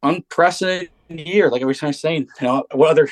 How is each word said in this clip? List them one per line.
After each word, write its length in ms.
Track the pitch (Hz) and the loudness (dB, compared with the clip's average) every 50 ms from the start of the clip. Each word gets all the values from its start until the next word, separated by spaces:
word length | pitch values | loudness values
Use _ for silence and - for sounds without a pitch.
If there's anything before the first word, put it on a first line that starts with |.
| - | -2
Unprecedented 880 | 143 165 180 - _ - - 170 180 180 - 190 185 185 180 180 170 _ _ _ _ | -2 -2 -2 -6 _ 0 2 2 2 2 0 -4 -4 -4 -4 -6 -12 _ _ _ _
year, 380 | 165 165 151 165 185 208 190 147 | -16 -14 -10 -2 2 2 2 4
like 140 | 117 123 131 | 2 0 -2
I 20 | |
was 140 | 135 135 - | -2 -4 -2
trying 140 | - 151 139 | -4 -6 -6
to 60 | - | -4
say. 180 | - 156 165 | -4 -4 -2
You 100 | 160 - - - - | -2 -4 -6 -8 -6
know, 240 | 135 123 127 139 135 - - | -2 -2 0 -2 -2 -4 2
what 180 | 135 147 156 | 2 4 4
other 180 | 160 143 151 139 | 6 4 4 2